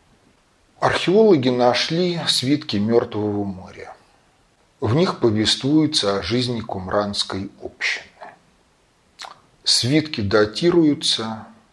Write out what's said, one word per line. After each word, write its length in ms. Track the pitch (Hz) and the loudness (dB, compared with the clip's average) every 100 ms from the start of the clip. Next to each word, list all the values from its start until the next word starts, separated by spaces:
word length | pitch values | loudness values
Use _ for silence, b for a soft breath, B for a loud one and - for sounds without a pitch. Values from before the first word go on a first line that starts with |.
| _ _ _ _ _ _ _ _ | _ _ _ _ _ _ _ _
Археологи 680 | 135 - - 196 220 160 127 | 0 0 2 4 6 6 4
нашли 720 | 123 123 123 - 165 180 170 170 | 2 2 2 0 -2 -2 -2 -2
свитки 500 | - 123 147 - 101 | -2 0 -2 -2 -2
Мёртвого 680 | 104 120 - 107 104 104 | 2 2 2 -2 -4 -2
моря. 500 | 101 90 90 - - - _ _ _ _ _ _ _ _ | -4 -8 -14 -18 -18 -20 _ _ _ _ _ _ _ _
В 140 | 117 | 0
них 240 | 139 185 175 | 2 0 0
повествуется 960 | 117 107 104 - 135 156 151 - 101 98 | 0 2 0 0 2 2 2 0 0 -2
о 40 | |
жизни 380 | 90 120 123 120 | -2 -2 -2 -4
кумранской 880 | 123 92 90 104 104 101 - 95 98 - | -8 -10 -4 -2 -2 -4 -6 -6 -8 -12
общины. 440 | - - - - - _ - - _ _ _ _ _ _ _ - - - _ _ | -16 -8 -6 -6 -10 _ -20 -20 _ _ _ _ _ _ _ -20 -20 -20 _ _
Свитки 600 | - - 117 151 156 - | -2 0 2 0 0 -4
датируются 1200 | 98 107 104 - 170 175 156 143 - - 113 110 - - _ | 0 2 2 2 2 4 4 2 -2 -2 -4 -10 -16 -20 _